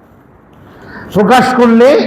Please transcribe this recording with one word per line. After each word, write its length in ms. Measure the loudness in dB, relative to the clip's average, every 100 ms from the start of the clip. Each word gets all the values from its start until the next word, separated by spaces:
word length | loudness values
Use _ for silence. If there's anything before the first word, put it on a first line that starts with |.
| _ _ _ _ _ _ -20 -20 -20 -20 -8
প্রকাশ 320 | -4 0 0 0
করলে 340 | -2 0 2 2 2